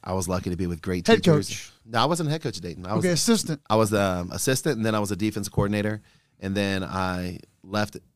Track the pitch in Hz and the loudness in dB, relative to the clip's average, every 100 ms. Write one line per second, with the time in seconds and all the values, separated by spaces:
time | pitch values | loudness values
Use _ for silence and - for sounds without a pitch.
0 | - 92 90 90 92 87 90 85 - 90 | -4 -4 -2 -2 -2 -4 -4 -4 -4 -2
1 | 87 226 190 151 95 - - _ 113 113 | 4 4 6 4 2 -10 -14 _ -6 0
2 | 131 170 156 156 135 98 87 78 90 107 | 2 2 -2 -2 -4 -6 -10 -10 -4 0
3 | 180 170 - 226 170 160 _ 110 110 104 | 2 2 4 2 2 -6 _ 4 4 4
4 | 98 90 90 95 - 131 170 117 110 107 | 2 0 -4 -2 0 0 0 0 0 0
5 | 101 98 107 107 101 - 101 104 104 107 | 0 0 -2 -2 -4 0 0 2 0 -4
6 | - _ _ _ 98 98 101 98 87 95 | -10 _ _ _ -4 0 0 0 -2 -2
7 | 92 90 90 87 - _ 92 104 104 - | -2 -2 -6 -8 -16 _ -6 -2 -2 -6
8 | _ | _